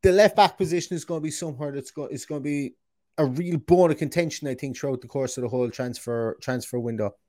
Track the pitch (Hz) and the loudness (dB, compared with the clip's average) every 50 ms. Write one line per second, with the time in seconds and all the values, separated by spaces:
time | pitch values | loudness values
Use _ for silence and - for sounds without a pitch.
0 | - 190 180 196 214 196 - - 202 180 - _ 190 160 170 175 - - 185 160 | 6 6 8 10 8 8 8 6 4 4 4 _ -2 0 0 -2 -2 -4 -8 -8
1 | - - 170 160 151 160 151 - 175 160 139 123 151 143 139 139 135 - _ 151 | -6 -6 -6 -6 -4 -6 -6 -6 -8 -8 -6 -6 -8 -6 -6 -8 -10 -10 _ -12
2 | 143 - - 127 - _ 156 147 131 147 147 143 139 127 _ _ _ _ _ _ | -10 -8 -8 -10 -8 _ -8 -6 -4 -4 -2 -2 -4 -6 _ _ _ _ _ _
3 | _ _ _ - 156 135 123 147 180 175 170 147 - - 175 180 180 165 151 - | _ _ _ 2 2 2 2 -2 -2 -2 -2 -2 2 2 4 6 6 4 4 0
4 | 160 143 - 170 170 156 - - 151 143 127 - - 135 131 - - 143 131 127 | -2 -2 -2 -2 -2 -2 -6 -8 -6 -6 -6 -6 -6 -8 -8 -6 -4 -4 -4 -6
5 | - 117 - 139 135 123 - 135 123 117 123 127 123 120 110 - 127 123 117 - | -8 -8 -6 -4 -4 -4 -4 -6 -6 -4 -2 -2 -2 -2 -2 -6 -8 -8 -8 -10
6 | - 123 117 117 113 113 - _ - - 127 123 120 - - 123 120 120 113 110 | -8 -6 -4 -2 -4 -4 -6 _ -6 -4 -4 -4 -6 -6 -8 -6 -6 -4 -4 -4
7 | 107 101 - _ _ | -4 -4 -6 _ _